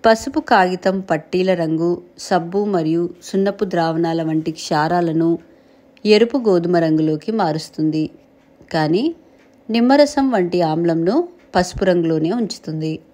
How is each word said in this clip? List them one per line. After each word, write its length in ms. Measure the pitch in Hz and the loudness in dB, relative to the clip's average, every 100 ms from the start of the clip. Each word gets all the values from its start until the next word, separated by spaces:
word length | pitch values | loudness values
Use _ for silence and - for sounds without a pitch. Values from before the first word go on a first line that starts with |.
పసుపు 380 | 226 226 - 302 | 4 2 0 -6
కాగితం 540 | 294 220 185 185 190 190 | 2 2 2 0 -2 -2
పట్టీల 500 | 190 156 - 180 185 175 | -2 -6 -2 -2 0 0
రంగు 340 | 160 160 170 175 - - | 0 0 0 -2 -8 -20
సబ్బు 420 | - 180 170 196 208 | -2 -2 -2 -4 -2
మరియు 360 | 185 156 165 175 - | -2 0 -2 -2 -8
సున్నపు 440 | - 190 196 202 202 | -6 -2 -2 -2 -4
ద్రావణాల 580 | 170 165 165 165 165 | 0 -2 0 -2 -2
వంటి 280 | 160 160 160 | -2 -2 -4
క్షారాలను 800 | 156 - 156 160 175 170 160 165 170 - - _ _ _ _ 208 | -10 -4 -2 0 0 0 0 0 0 -6 -20 _ _ _ _ 4
ఎరుపు 340 | 208 233 277 | 4 4 2
గోధుమ 360 | 226 180 170 175 | 2 2 2 0
రంగులోకి 540 | 160 156 156 156 - | 2 2 2 -2 -4
మారుస్తుంది, 720 | 220 175 156 - - 156 156 156 - _ _ _ _ - | -2 -2 -2 -8 -4 -2 -2 -4 -8 _ _ _ _ -6
కానీ 340 | 165 156 180 302 330 _ _ _ _ - | -2 0 0 0 -6 _ _ _ _ -4
నిమ్మరసం 560 | 226 240 285 285 277 269 | 0 4 4 4 2 0
వంటి 300 | 220 175 175 | 0 0 0
ఆమ్లంను 540 | 165 156 170 165 165 269 349 - _ | 0 0 0 0 0 0 -2 -10 _
పసుపు 320 | 185 180 - 190 | -2 -2 -2 0
రంగులోనే 460 | 175 165 160 160 | 2 0 0 -2
ఉంచుతుంది. 600 | 240 214 - - 156 156 160 _ | -2 -4 -8 -10 -6 -6 -8 _